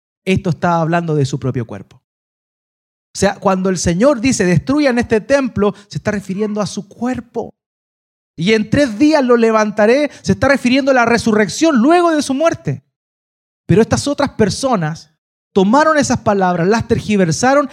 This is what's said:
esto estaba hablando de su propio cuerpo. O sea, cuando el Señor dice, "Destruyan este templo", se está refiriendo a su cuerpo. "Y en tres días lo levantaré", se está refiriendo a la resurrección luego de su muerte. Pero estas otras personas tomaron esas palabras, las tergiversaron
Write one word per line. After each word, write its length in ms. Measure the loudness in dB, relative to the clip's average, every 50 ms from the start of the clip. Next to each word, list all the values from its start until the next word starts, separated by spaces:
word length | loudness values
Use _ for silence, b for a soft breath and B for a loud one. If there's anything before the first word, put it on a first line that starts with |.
| _ _ _ _ -4
esto 260 | -2 -2 0 0 -2
estaba 320 | -4 -2 -2 0 0 0
hablando 320 | 0 0 -2 -2 -2 -2 -2
de 120 | -2 -2
su 140 | -2 -4 -6
propio 280 | -6 -6 -6 -6 -8 -8
cuerpo. 300 | -12 -16 -16 _ -20 _
O 1200 | _ _ _ _ _ _ _ _ _ _ _ _ _ _ _ _ _ _ _ _ _ _ -6 -2
sea, 220 | -2 -2 -2 -2
cuando 300 | -2 -2 0 0 0 -2
el 80 | -2 -2
Señor 440 | -2 -2 0 2 2 2 2 2
dice, 240 | 0 -2 -2 0 0
"Destruyan 520 | 2 2 0 0 0 0 0 0 0 0 -2
este 240 | -2 0 -2 -2
templo", 540 | 0 0 0 0 0 -2 -2 -2 -2 -2 -2 B B B
se 100 | -12 -8
está 120 | -6 -6
refiriendo 500 | -6 -6 -6 -8 -6 -6 -6 -4 -4 -4
a 40 | -6
su 220 | -6 -6 -10 -12 -14
cuerpo. 680 | -12 -8 -6 -6 -6 -8 -10 _ -10 -10 -10 -10 -14 _ _ _ _ _ _ _ _ _ _ _ _ _ _ _ _
"Y 180 | -4 0 0 0
en 180 | 0 0 0
tres 260 | 0 0 0 0 0 2
días 260 | 2 2 4 2 2
lo 140 | 2 2 2
levantaré", 720 | 2 2 2 2 0 0 0 2 2 2 2 2 0 -2 B B B
se 80 | -4
está 160 | -2 0 0 0
refiriendo 420 | 0 0 0 0 0 2 2 2
a 60 | 2
la 100 | 2 2
resurrección 720 | 2 0 0 0 0 2 2 0 0 -2 0 0 2 2 4
luego 320 | 4 4 4 4 4 2
de 140 | 0 0 -2
su 100 | -2 -2
muerte. 500 | -2 -2 -2 -2 -4 -6 -8 -8 -8 -10 _ _ _ _ _ _ _ _ _ _ _ _ _ _ _ _ 0
Pero 140 | 2 2 2
estas 240 | 2 0 -2 -2 -4
otras 240 | -4 -2 -4 -4
personas 840 | -2 0 0 0 -2 -2 -2 -2 -2 -2 -2 -4 -6 -10 -14 _ _ _ _ _ _ _ _ _ 0
tomaron 440 | 0 2 4 4 4 4 4 2 2
esas 240 | 0 0 -2 -2
palabras, 460 | 0 0 0 2 0 0 0 0 0 0
las 200 | 0 0 -2 -2
tergiversaron 840 | -2 -2 -2 0 0 0 0 0 0 0 0 2 2 2 0 -2